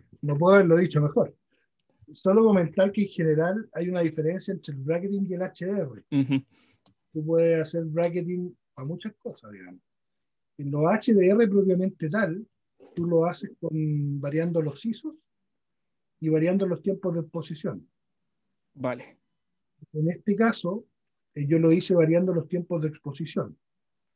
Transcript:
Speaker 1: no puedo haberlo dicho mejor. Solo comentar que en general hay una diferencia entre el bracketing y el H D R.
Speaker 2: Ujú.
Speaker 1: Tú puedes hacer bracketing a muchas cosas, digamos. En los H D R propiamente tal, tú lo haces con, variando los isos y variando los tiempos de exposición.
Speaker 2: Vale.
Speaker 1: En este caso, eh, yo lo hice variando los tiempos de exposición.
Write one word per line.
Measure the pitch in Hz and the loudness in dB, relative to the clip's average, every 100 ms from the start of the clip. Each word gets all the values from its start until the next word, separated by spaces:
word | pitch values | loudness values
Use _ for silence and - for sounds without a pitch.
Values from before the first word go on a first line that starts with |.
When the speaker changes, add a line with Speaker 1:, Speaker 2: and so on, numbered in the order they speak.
| _ - | _ -8
Speaker 1:
no | 147 143 | -4 2
puedo | 175 202 | 6 8
haberlo | 175 165 | 8 4
dicho | 180 147 | 4 2
mejor. | 147 - - - _ _ _ _ _ _ - | 2 0 -2 -6 _ _ _ _ _ _ -20
Solo | - 190 208 | -4 2 6
comentar | 226 196 165 - 196 | 6 4 2 2 0
que | 202 | 2
en | 196 | -2
general | - 160 156 170 208 226 | 0 0 2 0 -2 -6
hay | 160 175 | -6 -4
una | 180 | 0
diferencia | 165 156 156 185 - | -2 0 -4 -4 -6
entre | 180 - | -10 -10
el | 139 | -8
bracketing | 135 170 196 202 185 | -4 -4 -2 -4 -4
y | |
el | 175 | -4
H | 170 - | -6 -6
D | 175 | -6
R. | 202 147 113 _ 143 | -4 -6 -10 _ -2
Speaker 2:
Ujú. | 131 135 - _ _ _ - _ _ | 0 -2 -4 _ _ _ -20 _ _
Speaker 1:
Tú | 156 | -10
puedes | 151 165 165 165 | 0 2 4 2
hacer | 156 170 | -2 -6
bracketing | 165 156 170 175 175 180 180 - _ - | -4 -2 -2 -2 -4 -6 -8 -12 _ -14
a | |
muchas | 135 175 220 | -10 -10 -12
cosas, | - 240 - 110 | -14 -16 -16 -20
digamos. | 101 92 90 _ _ _ _ _ _ _ - | -20 -20 -20 _ _ _ _ _ _ _ -12
En | 143 | -6
los | 147 160 | 0 2
H | 220 - | 2 4
D | 208 180 | 6 6
R | 208 226 | 6 4
propiamente | 196 190 180 190 - 160 | 4 4 2 0 -4 -4
tal, | 202 185 180 226 _ _ _ - | -2 -2 -4 -12 _ _ _ -14
tú | - 170 | -6 0
lo | 165 | 2
haces | 170 170 - - | 2 -2 -12 -10
con, | 165 156 156 147 143 143 | -6 -4 -2 -2 -4 -4
variando | 139 151 175 165 | -4 -2 0 -2
los | 151 - | -2 -6
isos | 233 220 311 - _ _ _ _ _ _ _ _ _ _ | -8 -8 -10 -14 _ _ _ _ _ _ _ _ _ _
y | 160 | 0
variando | 156 165 190 190 | 2 2 0 0
los | 160 | -2
tiempos | 196 190 185 | -4 -4 -4
de | 165 | -4
exposición. | 156 170 - 160 - 98 - _ _ _ _ _ _ _ _ | -6 -10 -10 -10 -8 -10 -16 _ _ _ _ _ _ _ _
Speaker 2:
Vale. | 139 127 123 - _ _ _ _ _ _ _ - | -10 -8 -8 -12 _ _ _ _ _ _ _ -12
Speaker 1:
En | 151 160 | -6 -4
este | 170 - 196 | -4 -4 0
caso, | 226 - 175 202 - _ _ _ _ | 0 -2 -6 -8 -12 _ _ _ _
eh, | 147 143 | -8 0
yo | 160 | 2
lo | 165 | 4
hice | 175 175 | 2 2
variando | 175 160 170 185 | 2 4 2 2
los | 170 156 | -2 -4
tiempos | 180 170 170 | -6 -4 -4
de | 151 | -4
exposición. | 151 139 - 160 - 104 - _ _ _ _ _ | -8 -14 -10 -8 -8 -8 -12 _ _ _ _ _